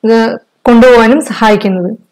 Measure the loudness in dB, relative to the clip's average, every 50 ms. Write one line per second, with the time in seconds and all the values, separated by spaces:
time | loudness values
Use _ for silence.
0 | 0 0 0 0 0 -2 -6 -10 _ _ _ _ _ 0 2 4 4 4 4 4
1 | 2 2 0 -2 -2 -8 -8 -4 -2 0 0 0 -2 -4 -6 -4 -6 -8 -10 -12
2 | _ _